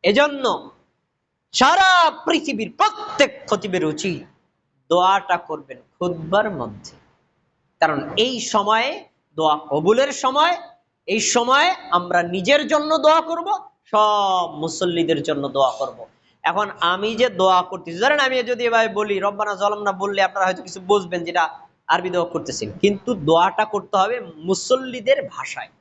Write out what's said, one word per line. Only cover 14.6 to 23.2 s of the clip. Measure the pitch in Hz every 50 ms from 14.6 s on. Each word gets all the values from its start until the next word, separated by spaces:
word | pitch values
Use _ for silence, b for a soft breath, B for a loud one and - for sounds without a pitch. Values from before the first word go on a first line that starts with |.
| 151 165 160 - 185 175 170 170 165 156 165 143 139
জন্য | - 151 139 139 139
দোয়া | - 135 135 127 123 -
করব। | 139 131 - 117 113 - _ _ _ _ _ _ _
এখন | 160 170 190 208 196 180 -
আমি | 175 170 180 185 202 220 233
যে | 214 247 247
দোয়া | 202 180 185 190 185 180 185
করতেছি, | 185 190 180 - 165 165 175
ধরেন | 214 269 294 294
আমি | 277 262 262 254 240
যদি | 214 247 226 240
এভাবে | 233 226 226 226 220
বলি, | 190 202 214 208 202 190
"রব্বানা | 180 202 202 202 214 208 202
জালামনা" | 185 202 202 208 208 208 202 190
বললে | 185 190 202 202 196 190
আপনারা | 185 190 196 190
হয়তো | 185 185 185 -
কিছু | - - 196
বুঝবেন, | 185 180 208 208 185 170 180 175 170
যেটা | 170 175 180 165 156 - - - _ _ _ _
আরবি | - 160 175 180 185
দোয়া | 175 180 170 170
করতেছি, | - 170 - - 120 - 110 107 101 -
কিন্তু | - 202 202 196 - - 247
দোয়াটা | 190